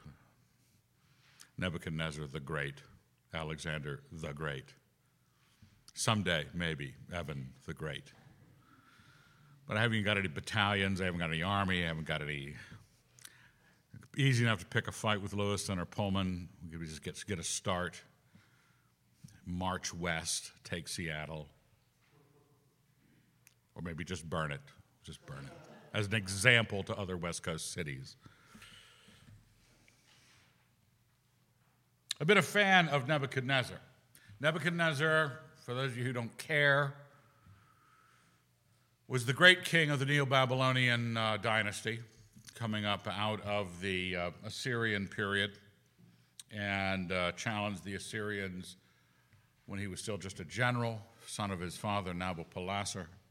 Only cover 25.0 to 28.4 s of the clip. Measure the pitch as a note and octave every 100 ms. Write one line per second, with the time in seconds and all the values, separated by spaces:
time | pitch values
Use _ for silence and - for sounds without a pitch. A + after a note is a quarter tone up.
25 | - C#2+ - C#2 C2+ - - - - G#2
26 | G2+ A2 F#2+ G2 A#2 A#2+ G#2+ G2+ F#2+ A2
27 | F#2 F2+ E2+ E2 - D#2+ - - D2+ C2
28 | C2+ - - -